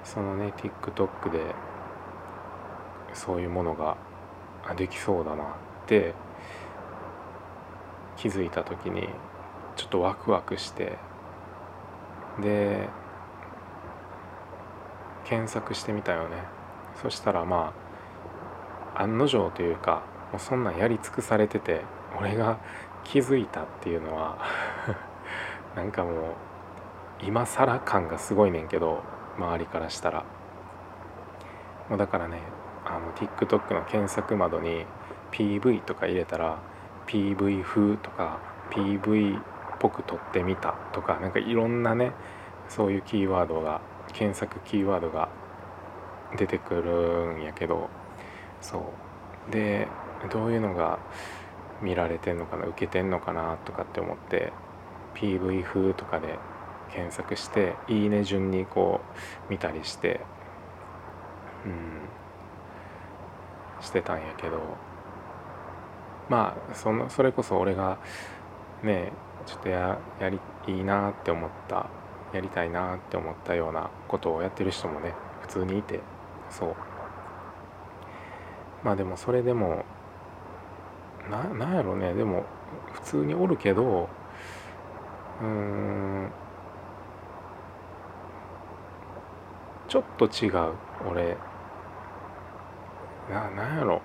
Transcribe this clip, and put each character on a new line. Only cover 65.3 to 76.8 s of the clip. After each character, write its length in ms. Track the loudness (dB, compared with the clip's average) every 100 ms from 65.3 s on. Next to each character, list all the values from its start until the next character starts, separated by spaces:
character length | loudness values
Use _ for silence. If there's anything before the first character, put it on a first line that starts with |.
| -12 -12 -12 -12 -12 -12 -14 -14 -14 2
ま 260 | 4 4 2 -8
あ、 40 | -4
そ 180 | 0
の、 160 | 2 0
そ 140 | 6
れ 80 | 6
こ 120 | 6
そ 140 | 2 4
俺 180 | 4 4
が 220 | 2 0 -6 -10 -10 -12 -12 -14 -14 -4
ね、 280 | 2 4 2 -6 -12 -12 -10
ち 100 | -6
ょ 20 |
っ 20 |
と 80 | 0
や-、 300 | 2 2 0 -4 -2
や 100 | 0
り、 100 | 0 -4 -8 -2
い 140 | 0
い 20 |
な 260 | 4 4 4
っ 40 |
て 180 | 0 0
思 160 | 2 0
っ 20 | -6 -2
た、 200 | 0 0 -6 -12 -12 -6
や 80 | -4
り 80 | -2
た 140 | 0
い 60 | 2
な 260 | 2 0 -2
っ 40 |
て 180 | -2 -2
思 140 | -2
っ 40 | -6
た 120 | 0 2
よ 160 | 2
う 20 |
な 160 | 0 -2 -6 -2
こ 120 | 0
と 160 | 2 2
を 60 |
や 60 | 2
っ 20 |
て 120 | 2
る 80 | 0
人 160 | 0 -2
も 120 | -2
ね、 160 | -4 -6 -10 -12
普 60 | -6
通 180 | 0 2
に 140 | 2
い 20 |
て、 200 | 0 -4 -6 -12 -14 -12 -12
そ 180 | -4 -2
う。 80 | -2